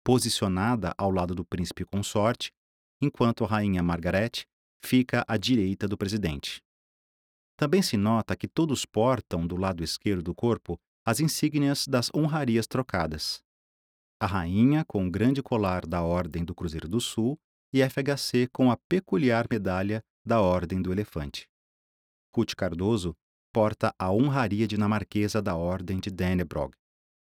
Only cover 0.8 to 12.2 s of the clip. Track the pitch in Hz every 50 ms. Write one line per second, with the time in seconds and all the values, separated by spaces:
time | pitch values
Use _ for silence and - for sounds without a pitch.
0.8 | 90 87 - - 101 98 95 92 90 87 90 90 87 - - 90 87 - - -
1.8 | 90 - - 101 101 - - 107 101 113 120 - - - - _ _ _ _ _
2.8 | _ _ _ _ 139 143 - - 123 117 117 - 113 95 110 107 104 101 95 90
3.8 | 87 85 85 85 82 87 92 95 113 120 - - - - _ _ _ _ _ _
4.8 | - - 127 127 123 - - 120 - - 110 110 104 117 131 117 95 95 98 -
5.8 | 107 98 104 - 104 95 107 107 92 82 73 69 - - - - - _ _ _
6.8 | _ _ _ _ _ _ _ _ _ _ _ _ _ _ _ - 147 147 165 196
7.8 | 185 - - 101 98 107 113 113 101 - 95 - - - - - 165 160 127 -
8.8 | - - - 107 113 131 131 - - _ - 87 85 85 90 90 95 95 90 85
9.8 | 82 - - - - 104 98 90 80 90 85 - - 120 110 - - - - -
10.8 | _ _ _ _ _ 117 117 127 156 151 - - - 151 147 147 143 139 143 -
11.8 | - 139 131 123 120 - - 151